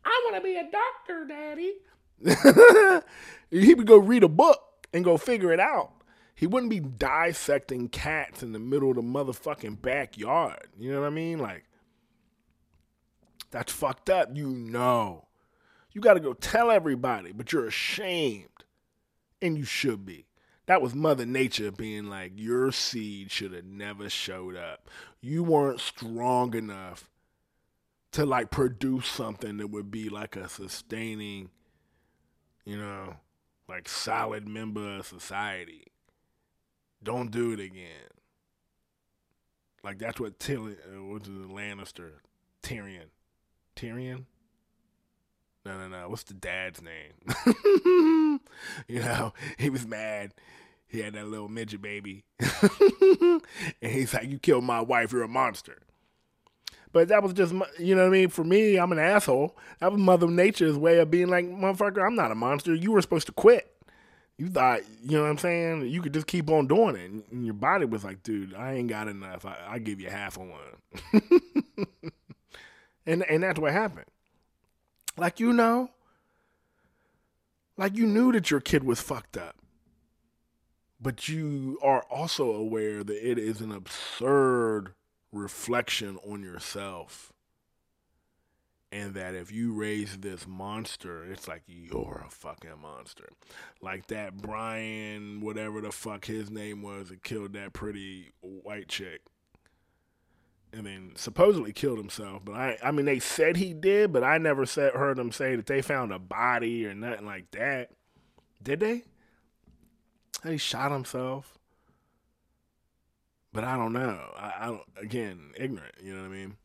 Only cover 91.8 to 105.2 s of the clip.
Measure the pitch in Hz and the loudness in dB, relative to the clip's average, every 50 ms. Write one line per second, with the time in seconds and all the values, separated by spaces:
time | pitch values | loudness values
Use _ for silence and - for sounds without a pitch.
91.8 | 85 80 - 58 57 - - - - - - - - - - _ - 82 80 76 | -16 -10 -8 -8 -8 -8 -12 -16 -16 -18 -20 -20 -18 -18 -18 _ -20 -20 -20 -20
92.8 | 76 76 73 62 58 - - - - - _ _ _ _ - - - - _ _ | -20 -20 -20 -20 -20 -20 -20 -20 -20 -20 _ _ _ _ -20 -20 -20 -20 _ _
93.8 | - 95 95 95 95 - 113 107 104 98 92 98 101 107 107 107 113 113 110 113 | -14 -12 -12 -12 -10 -12 -10 -10 -10 -12 -14 -14 -12 -10 -10 -8 -8 -8 -8 -8
94.8 | 110 110 110 107 107 107 107 104 104 104 104 104 107 107 107 107 107 107 107 107 | -8 -8 -10 -10 -12 -12 -14 -14 -14 -14 -12 -10 -10 -8 -8 -8 -10 -8 -10 -10
95.8 | 107 104 104 - - 113 104 101 - - 110 110 107 101 110 107 104 104 104 104 | -10 -12 -12 -12 -12 -12 -12 -12 -12 -10 -10 -10 -10 -10 -12 -12 -12 -12 -12 -14
96.8 | 101 101 101 98 98 87 92 92 _ - 120 110 101 98 98 101 98 98 _ - | -14 -14 -14 -14 -16 -16 -20 -18 _ -12 -10 -10 -10 -12 -12 -14 -14 -14 _ -12
97.8 | 110 107 104 101 98 98 95 92 87 - _ _ - 92 95 95 - 101 104 104 | -12 -10 -10 -12 -14 -16 -16 -18 -20 -20 _ _ -20 -20 -20 -18 -16 -14 -14 -14
98.8 | 92 80 - - - 90 80 - _ _ _ _ _ _ _ _ _ _ _ _ | -12 -12 -12 -12 -12 -14 -16 -20 _ _ _ _ _ _ _ _ _ _ _ _
99.8 | _ _ _ _ _ _ _ _ _ _ _ _ _ _ _ _ _ _ - 110 | _ _ _ _ _ _ _ _ _ _ _ _ _ _ _ _ _ _ -16 -16
100.8 | 104 101 95 95 92 90 - - - 120 104 147 175 208 208 170 120 107 107 - | -14 -14 -14 -16 -18 -20 -16 -14 -14 -10 2 4 4 6 6 2 -2 -6 -8 -4
101.8 | - 139 123 107 104 101 - - 107 98 95 95 95 101 101 113 135 131 117 110 | -4 -4 -4 -4 -8 -12 -14 -14 -14 -14 -14 -14 -14 -12 -10 -6 -6 -6 -6 -4
102.8 | 113 131 151 147 139 143 139 123 - - - - 160 160 175 175 190 185 165 156 | -4 -2 -2 0 0 0 0 -2 -2 -6 0 2 2 2 2 0 -2 -4 -6 -2
103.8 | 160 190 202 208 214 208 156 170 160 147 156 160 160 156 143 135 131 120 - 156 | 0 2 4 4 2 2 2 2 2 4 2 2 2 0 0 0 -2 -2 -2 0
104.8 | 143 139 123 123 139 139 135 127 | 0 2 2 2 -2 -2 -2 -2